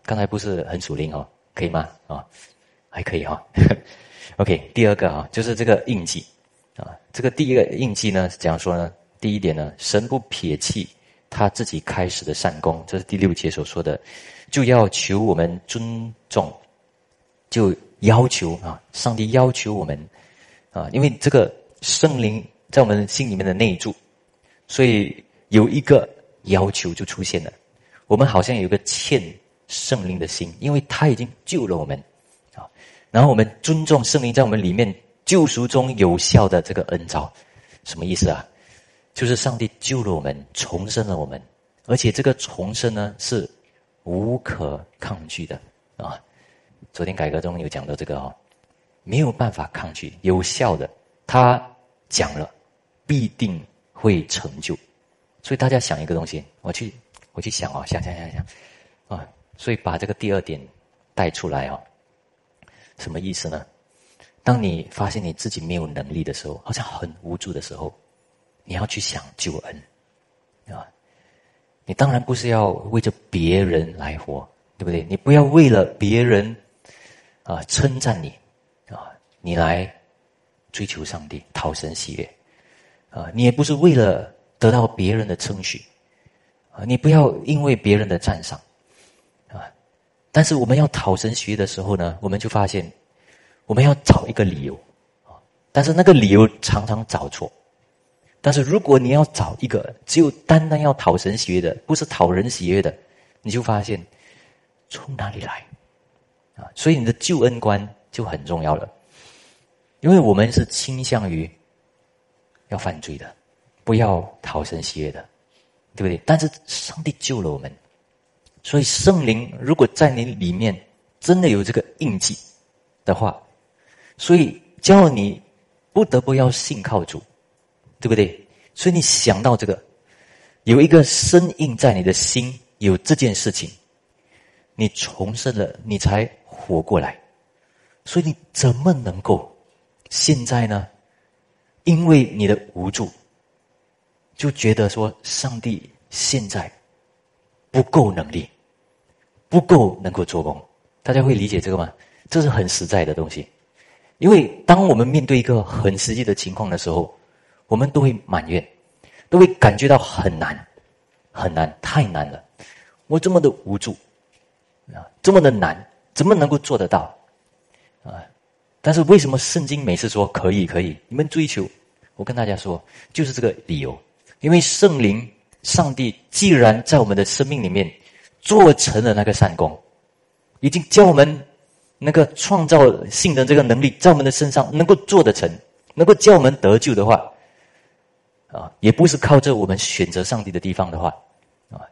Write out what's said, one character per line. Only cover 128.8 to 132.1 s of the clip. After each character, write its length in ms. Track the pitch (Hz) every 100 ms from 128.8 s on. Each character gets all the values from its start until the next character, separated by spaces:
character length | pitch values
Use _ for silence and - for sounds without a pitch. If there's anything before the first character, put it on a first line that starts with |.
| 185
以 40 |
你 60 | 170
想 420 | - - - 98
到 140 | 123 117
这 100 | 104
个， 160 | 92 _ _ _ _ _ _ _ _
有 160 | - 120
一 60 | 151
个 160 | 156
深 500 | 139 - - 175 175 -
印 180 | 151 113
在 180 | 127
你 80 | 95
的 100 | 92